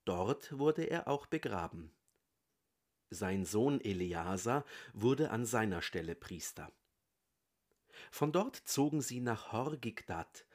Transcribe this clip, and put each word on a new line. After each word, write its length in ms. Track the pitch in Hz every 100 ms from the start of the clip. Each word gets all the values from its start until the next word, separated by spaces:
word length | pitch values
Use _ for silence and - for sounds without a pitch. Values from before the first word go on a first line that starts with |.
| -
dort 540 | 87 95 139 - 139
wurde 240 | 147 156
er 240 | 160 165 -
auch 180 | 143 -
begraben. 680 | 160 131 98 85 85 80 - _ _ _ _ _ _ _ _ _ _ _
Sein 360 | - 95 98 90
Sohn 360 | 104 131 139
Eleazar 800 | 107 95 90 85 85 95 107 135 - - -
wurde 380 | - 113 135 156
an 160 | 113 120
seiner 340 | 117 110 85
Stelle 320 | - 87 82
Priester. 580 | 82 - 87 - - 73 - _ _ _ _ _ _ _ _ _ _ _ - -
Von 200 | - 147
dort 240 | 175 233 -
zogen 460 | - - 147 151
sie 200 | 127 123
nach 300 | 123 110 -
Hor 240 | 110 135 151
Gigdat 680 | 120 - - 82 82 - -